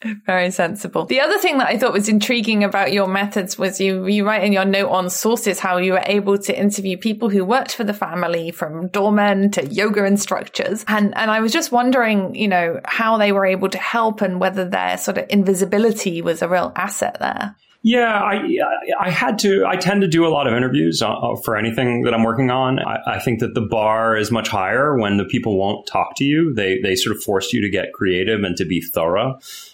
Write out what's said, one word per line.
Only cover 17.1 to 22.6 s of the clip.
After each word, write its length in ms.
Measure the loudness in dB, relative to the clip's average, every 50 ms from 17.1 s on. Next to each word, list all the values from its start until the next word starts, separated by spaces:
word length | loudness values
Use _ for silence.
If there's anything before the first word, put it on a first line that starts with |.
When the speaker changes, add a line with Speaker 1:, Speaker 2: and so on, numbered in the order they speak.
| -2 -4
Speaker 1:
there. 360 | -4 -4 -2 -4 -6 -8 -8 _ _ _ _ _ 2
Speaker 2:
Yeah, 320 | 2 4 4 4 2 2 2
I, 180 | 0 0 0
I, 680 | 0 0 -2 0 0 0 0 -2 -4 -2 -2 -2 -2 -2
I 40 | -2
had 260 | 0 0 0 0 0 0
to, 240 | 2 2 4 4 2
I 120 | 2 0
tend 260 | 0 0 0 2 2
to 60 | 2
do 180 | 2 4 4 4
a 40 | 4
lot 180 | 2 2 2
of 80 | 2 2
interviews, 480 | 2 2 2 2 2 2 2 2 0 0
uh, 320 | -2 -2 -2 -2 -4 -4 -2 -2
for 120 | -2 0
anything 460 | 0 0 -2 0 0 0 0 0 0
that 140 | 0 2 2
I'm 80 | 2 2
working 260 | 2 2 2 0 2
on. 300 | 2 0